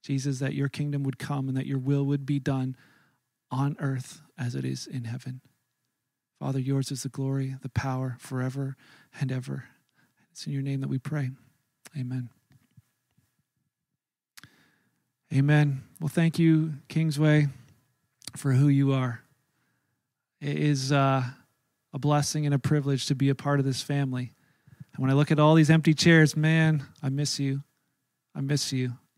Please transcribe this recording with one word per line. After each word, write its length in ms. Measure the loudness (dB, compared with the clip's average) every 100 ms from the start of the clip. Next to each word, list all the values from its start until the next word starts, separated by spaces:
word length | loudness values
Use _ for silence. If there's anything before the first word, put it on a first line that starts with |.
Jesus, 360 | -4 -4 -4 -4
that 140 | -4
your 140 | -2 -4
kingdom 340 | -4 -4 -2
would 140 | -4 -6
come 300 | -6 -4 -2
and 80 | -4
that 100 | -4
your 120 | -4
will 260 | 0 0
would 220 | 2 -2 -2
be 120 | -2
done 380 | -2 -2 -4 -8 _ _ _ _ _ _ _
on 260 | -4 -4 -2
earth 420 | -4 -4 -8 -16 _ -8
as 180 | -6
it 100 | -4
is 220 | -6 -8 -8
in 180 | -10
heaven. 360 | -8 -10 -10 -14 _ _ _ _ _ _ _ _ _ _
Father, 200 | -6 -4
yours 320 | -2 -2 -2
is 140 | -6
the 40 | -8
glory, 480 | -6 -4 -2 -4 -8
the 60 | -6
power 460 | -4 -4 -4 -6 -8
forever 580 | -8 -6 -4 -4 -8 -10 _ -20 _ -6
and 140 | -4
ever. 320 | -4 -6 -10 -12 _ _ _ _ _ _
It's 160 | -16 -6
in 60 |
your 100 | -4
name 180 | -4 -4
that 80 | -4
we 100 | -6
pray. 320 | -4 -4 -4 -8 _ _ _ _ -14 -10
Amen. 320 | -6 -6 -8 _ _ _ _ _ _ _ _ _ _ _ _ _ _ _ _ _ _ _ _ -20 -20 _ _ _ _ _ _ _ _
Amen. 500 | 0 4 4 4 0 -10 _
Well, 80 | -4
thank 300 | 0 0 4
you, 360 | 4 4 2 -6 _
Kingsway, 580 | -2 -2 2 4 4 2 -2 -20 _ _ _ _ _ -18 -6
for 160 | 0
who 160 | 4 4
you 240 | 4 2
are. 300 | 0 -2 -8 _ _ _ _ _ _ _ _ _ _ _ _
It 180 | -6 -2
is, 340 | 0 0 0
uh, 300 | 2 2 2 -2 -8 _ _ _ _ _
a 40 | -4
blessing 460 | 0 2 0 -2
and 100 | 0
a 40 | 0
privilege 480 | 2 0 2 -2 -2
to 80 |
be 140 | 0 2
a 40 |
part 260 | 0 0 0
of 40 |
this 160 | 0 -2
family. 520 | -4 -2 -2 -4 -8 _ _ _ _ -20 -18
And 100 | -4
when 80 | 2
I 40 |
look 160 | 2 4
at 80 | 4
all 160 | 6
these 160 | 8 8
empty 240 | 6 6
chairs, 420 | 4 6 8 6 4
man, 480 | 2 4 4 0 -4 -8
I 60 | -4
miss 300 | -2 -4 -2
you. 240 | -2 -4 -8 _ _ _ _ _ _
I 60 | -8
miss 320 | -2 -2 -2
you. 220 | -2 -4 -6 _